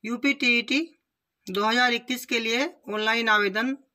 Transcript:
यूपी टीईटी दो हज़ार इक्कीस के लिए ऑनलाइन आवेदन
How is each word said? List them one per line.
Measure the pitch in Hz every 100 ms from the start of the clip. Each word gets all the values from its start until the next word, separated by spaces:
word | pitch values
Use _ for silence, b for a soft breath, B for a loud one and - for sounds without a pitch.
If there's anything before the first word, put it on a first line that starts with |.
यूपी | 220 240 277
टीईटी | 277 254 240 233 262 330 _ _ _ _ _ -
दो | 190
हज़ार | 214 240 247
इक्कीस | 233 240 247 -
के | 233
लिए | 226 233 302 - -
ऑनलाइन | 208 214 233 226
आवेदन | 214 202 202 247 269 _